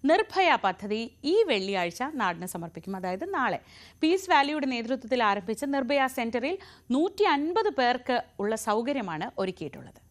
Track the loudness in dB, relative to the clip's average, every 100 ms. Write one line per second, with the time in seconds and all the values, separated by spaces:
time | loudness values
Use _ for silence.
0 | 4 4 4 4 4 4 2 -2 -4 -4
1 | -4 -6 2 4 4 2 0 -2 -2 -4
2 | -6 -2 -2 -2 -8 -8 -10 -12 -10 -6
3 | -6 -6 -4 -2 -2 -2 -8 -20 -20 _
4 | 0 0 4 4 4 0 -2 -4 -4 -6
5 | -2 2 2 2 -2 -4 -2 -2 2 2
6 | 2 0 -4 -2 -4 -6 -10 -20 _ 0
7 | 0 2 2 4 2 0 0 2 2 0
8 | 0 -2 -2 -6 -4 -2 0 0 0 -4
9 | -4 -6 -6 -4 -4 -4 -10 -12 -20 -20
10 | _